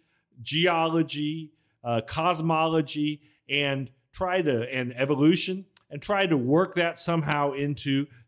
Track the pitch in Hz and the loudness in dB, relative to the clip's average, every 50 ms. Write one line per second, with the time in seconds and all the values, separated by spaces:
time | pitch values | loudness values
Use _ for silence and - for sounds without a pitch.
0 | _ _ _ _ _ _ _ 127 110 - 143 165 175 175 170 165 165 160 160 165 | _ _ _ _ _ _ _ -10 -6 -4 -2 0 2 2 2 2 2 2 2 0
1 | 156 - 147 147 151 151 160 160 156 151 _ _ _ _ _ _ - 120 117 113 | 0 0 -4 -4 -4 -4 -6 -8 -12 -14 _ _ _ _ _ _ -4 -2 -2 -2
2 | 110 - - 165 160 180 170 156 160 165 160 160 160 160 160 160 147 - - 147 | -2 -2 -4 0 0 0 0 2 0 0 2 2 2 2 2 0 0 0 -4 -4
3 | 147 151 151 - _ _ _ _ _ - 139 143 143 139 139 139 131 - - _ | -4 -4 -4 -8 _ _ _ _ _ -4 -2 -2 0 -2 -2 -4 -6 -10 -14 _
4 | _ _ - - 190 180 185 190 165 147 123 113 117 131 135 127 123 123 120 123 | _ _ -8 -6 -4 0 0 0 2 0 0 0 -2 -4 -4 -4 -4 -4 -4 -2
5 | 135 139 147 131 147 160 175 165 - 185 185 196 190 - _ - _ _ 147 147 | 0 0 2 4 6 6 6 4 0 -2 -4 -8 -10 -16 _ -20 _ _ -14 -8
6 | - - 208 196 196 170 160 131 120 127 147 175 185 185 - 175 170 170 165 - | -4 -2 0 0 2 2 2 2 2 4 4 4 2 2 0 -2 -2 0 -2 -2
7 | - 170 170 165 147 151 147 147 143 143 135 139 143 143 143 - - 139 135 139 | -2 0 0 0 0 0 0 0 0 0 0 -2 -2 -2 -4 -4 -2 0 0 0
8 | 139 - - - _ | 0 -4 -8 -20 _